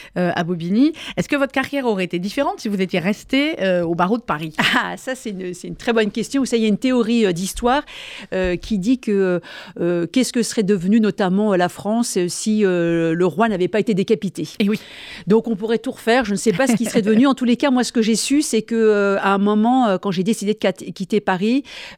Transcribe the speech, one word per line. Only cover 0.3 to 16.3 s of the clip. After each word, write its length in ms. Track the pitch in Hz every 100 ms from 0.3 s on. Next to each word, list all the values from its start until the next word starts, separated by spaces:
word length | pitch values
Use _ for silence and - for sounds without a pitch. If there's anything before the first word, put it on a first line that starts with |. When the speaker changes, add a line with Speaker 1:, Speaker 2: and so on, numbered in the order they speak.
Speaker 1:
à 80 | -
Bobigny. 500 | 170 180 170 208 294 320 - -
Est-ce 120 | 175
que 80 | 285
votre 160 | 269
carrière 340 | - 262 277 247
aurait 180 | 202
été 140 | 180 175
différente 400 | 190 226 294 403
si 100 | 220
vous 120 | 202
étiez 180 | 185 180
resté, 600 | 165 208 - 262 294 320
euh, 220 | 190 180
au 100 | 170
barreau 220 | 170 180 233
de 60 |
Paris ? 320 | - 151 160 - 214 254
Speaker 2:
Ah, 200 | 190 180
ça, 180 | -
c'est 160 | 254 233
une, 240 | 190 185
c'est 140 | 175 180
une 80 | 170
très 160 | -
bonne 180 | 226 214
question. 320 | 226 208 269
Vous 40 | 254
savez, 140 | 233
il 20 |
y 40 | 220
a 40 |
une 80 | 202
théorie, 480 | 262 254 220 233 208
euh, 60 |
d'histoire, 520 | 170 185 - 240 269 294 - - - 208
euh, 240 | 190 185 175
qui 220 | - 214
dit 200 | 185 254
que, 420 | - 196 190 180 - - - -
euh, 260 | 170 175 170
qu'est-ce 260 | 262 233
que 120 | 247
serait 180 | 220 -
devenu 380 | 190 202 180 226
notamment, 520 | 214 185 190 190 214
euh, 40 | 190
la 120 | 180
France, 480 | - 202 226 233 202
euh, 120 | 180
si, 360 | - - 214
euh, 480 | 196 180 170 170 165
le 140 | 165 180
roi 220 | 147 226
n'avait 180 | 190 180
pas 140 | 220
été 120 | 202
décapité. 560 | 185 190 220 190 - 156 -
Speaker 1:
Eh 80 | 202
oui. 100 | 220 - - - - -
Speaker 2:
Donc, 220 | 214 226
on 80 | 208
pourrait 220 | 214 226
tout 120 | 262
refaire. 340 | 240 - 240
Je 60 | 220